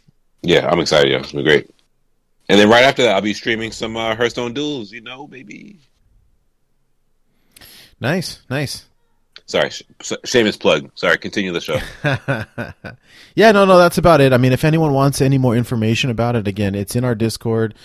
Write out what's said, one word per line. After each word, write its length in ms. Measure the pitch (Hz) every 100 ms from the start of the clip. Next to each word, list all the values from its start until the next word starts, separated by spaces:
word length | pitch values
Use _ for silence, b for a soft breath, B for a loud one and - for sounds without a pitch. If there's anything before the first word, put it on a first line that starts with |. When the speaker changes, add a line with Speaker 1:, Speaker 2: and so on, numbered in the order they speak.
| _ _ _ _
Speaker 1:
Yeah, 240 | 87 80 -
I'm 100 | 85
excited. 320 | 76 78 69
Yeah, 80 | 65
it's 120 | 67
gonna 120 | 71
be 60 | 71
great. 200 | 73 - _ _ _ _ _ _ _ -
And 100 | 98
then 100 | 104
right 140 | 104
after 180 | 131 131
that, 120 | 123 98
I'll 60 |
be 120 | 104
streaming 380 | 101 123 110 113
some, 260 | - 113 113
uh, 180 | 113 110
Hearthstone 380 | 120 127 120
duels. 380 | 120 147 143 101
You 100 | 117
know, 240 | 113 131 147
baby. 520 | 127 - - - - _ _ _ _ _ _ _ _ _ _ _ _ _ _ _ _ _ _ B B B B
Speaker 2:
Nice, 420 | 113 185 - - -
nice. 360 | 131 143 - - _ _ _ _ - -
Speaker 1:
Sorry, 240 | 87 71
sh-, 140 | - - _
sh-, 120 | - 101 -
shameless 320 | 127 107 -
plug. 320 | 101 80 69 -
Sorry, 220 | 92 80
continue 340 | 98 107 95
the 100 | 85
show. 180 | - 76 - -
Speaker 2:
<laughs> 920 | 151 127 - 123 107 - - - - 123 b b b b
Yeah, 160 | 214
no, 140 | 202 196
no, 140 | 180
that's 180 | 175 175
about 240 | 170 156
it. 100 | 139
I 60 | 127
mean, 160 | 127
if 100 | 127
anyone 300 | 156 160 156
wants 260 | 135 139 135
any 200 | 135 139
more 160 | 127 117
information 560 | 120 120 110 113 139
about 240 | 107 117 120
it, 120 | 104
again, 280 | 98 101 101
it's 200 | 101 123
in 80 |
our 120 | 123 113
Discord. 580 | 113 - 117 113 110 -